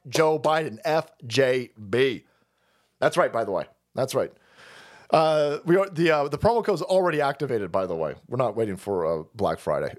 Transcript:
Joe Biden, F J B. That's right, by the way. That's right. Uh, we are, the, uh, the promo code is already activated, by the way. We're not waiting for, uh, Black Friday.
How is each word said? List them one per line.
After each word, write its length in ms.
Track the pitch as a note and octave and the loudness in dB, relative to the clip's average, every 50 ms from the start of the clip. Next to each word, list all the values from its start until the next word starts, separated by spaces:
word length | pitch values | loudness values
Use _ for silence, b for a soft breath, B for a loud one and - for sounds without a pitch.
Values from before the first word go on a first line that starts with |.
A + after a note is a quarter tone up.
| _ C#3 | _ -6
Joe 300 | A2+ D#3+ D#3+ D#3 D#3 D3+ | 0 2 2 2 2 2
Biden, 400 | B2+ D#3 D#3 D#3+ D#3+ C3 G#2+ A2 - | 2 2 0 2 0 -4 -8 -8 -4
F 280 | D#3 D3+ D#3+ D#3 - _ _ - A#2+ | -2 0 0 -2 -2 _ _ -14 -4
J 420 | A2 C3+ C3 B2+ B2+ C3 A#2+ - _ A2 G#2+ G2 | 2 2 4 4 4 0 -2 -6 _ -18 -10 -2
B. 360 | G2 A#2+ C3+ C3+ A2+ D#2+ - _ _ _ _ _ _ _ _ _ _ _ _ _ _ - | 2 2 2 2 0 -4 -10 _ _ _ _ _ _ _ _ _ _ _ _ _ _ -2
That's 160 | A2+ D3+ - | -2 0 2
right, 160 | F3 E3+ B2+ | 2 0 0
by 120 | G#2 A#2 A#2 | 0 -2 -4
the 80 | G2+ | -2
way. 140 | F#2+ E2 C#2 - _ _ _ _ - | -2 -4 -4 -6 _ _ _ _ -6
That's 220 | - C3 A#2+ - | -4 -4 -2 0
right. 160 | C3 F#2 - - _ B B B B B B B B B B B B B B | -2 -2 -2 -6 _ B B B B B B B B B B B B B B
Uh, 480 | - D#3 D#3+ D#3 D#3 D3+ D3 D3 C#3+ - - | 2 4 4 4 2 2 0 0 -2 -4 0
we 120 | E3 E3+ F#3+ | 2 2 2
are, 100 | G3 G3 | 2 0
the, 220 | F#3 D3 F3 E3 | -2 -2 2 2
uh, 180 | D#3 D3 C#3+ C#3+ | 2 2 0 -2
the 100 | C#3+ - | -4 0
promo 280 | - G#3 A#3 A#3 G#3+ | 2 2 2 2 0
code 100 | - G3 | 0 -2
is 60 | D3+ | -2
already 400 | E3 - F#3+ F#3 F#3 F3 D3+ D3 | 0 2 2 2 2 2 0 0
activated, 500 | C#3+ C#3 C#3+ - D3 C3 B2 G#2+ G2 F2 | 0 0 0 -2 -2 -2 -2 -2 -4 -2
by 140 | E2 F#2+ F#2+ | -2 -2 -2
the 100 | F2+ F2 | -2 -2
way. 200 | E2 D#2+ D2 C#2+ - _ - | -4 -4 -4 -6 -10 _ -10
We're 100 | A2+ B2+ | -4 -2
not 180 | C3 A2+ G#2 | -2 -2 0
waiting 200 | A2+ A2+ G#2 F#2+ | -2 -2 -2 -4
for, 460 | - - G2+ G2+ F2+ E2 D#2 E2 D#2+ | -8 -6 -4 -2 -2 0 0 -2 -4
uh, 20 | D#2+ - _ | -6 -10 _
Black 240 | - G2 E2+ D#2+ - | -2 -2 -2 -2 -2
Friday. 340 | - D#2+ D2+ C#2 C#2+ C2 - | -4 -4 -2 -2 -2 -4 -4